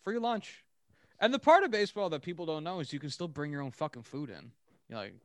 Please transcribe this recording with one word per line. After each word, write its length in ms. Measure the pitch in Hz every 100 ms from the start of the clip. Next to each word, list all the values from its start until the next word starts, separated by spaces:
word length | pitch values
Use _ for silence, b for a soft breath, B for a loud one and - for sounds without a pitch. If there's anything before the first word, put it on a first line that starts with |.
free 160 | - 233
lunch. 440 | 226 220 - - _ _ _ _ _ _
And 140 | 220
the 60 | 269
part 240 | - 339
of 80 | 381
baseball 380 | 214 202 208 190
that 120 | 151
people 240 | 175 170 165
don't 180 | 156
know 160 | 160 180
is 140 | 139
you 60 | 143
can 100 | 143
still 180 | - 175
bring 240 | 143 147
your 100 | 143
own 100 | 139
fucking 320 | - 156 120
food 260 | 113 135 143
in. 220 | 85 98 - _ _ _
You 60 | 113
know, 20 |
like, 160 | 101 -